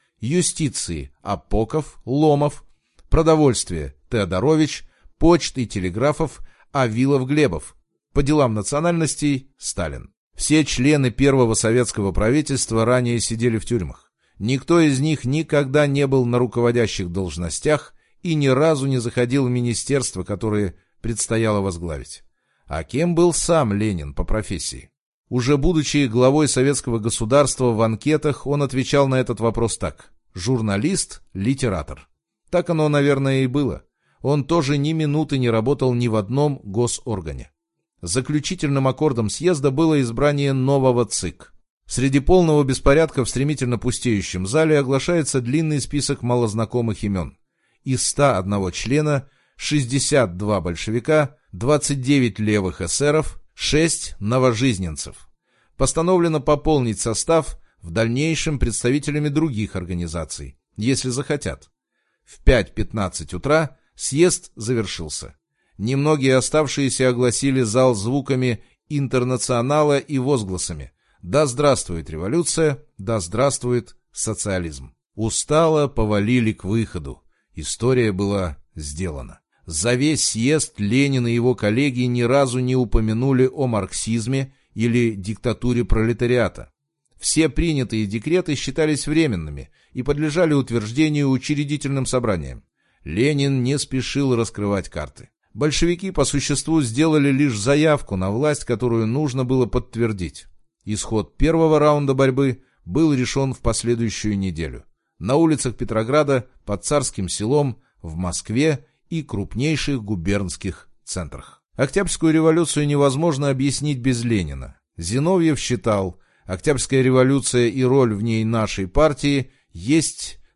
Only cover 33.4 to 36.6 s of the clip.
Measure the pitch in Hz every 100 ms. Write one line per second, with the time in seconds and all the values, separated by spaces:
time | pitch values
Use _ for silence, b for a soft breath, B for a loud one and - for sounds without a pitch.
33.4 | 131 135 135 80 - _ _ _ 127 147
34.4 | 135 170 139 147 143 160 151 147 151 135
35.4 | 123 113 110 143 127 120 120 110 101 131
36.4 | 147 139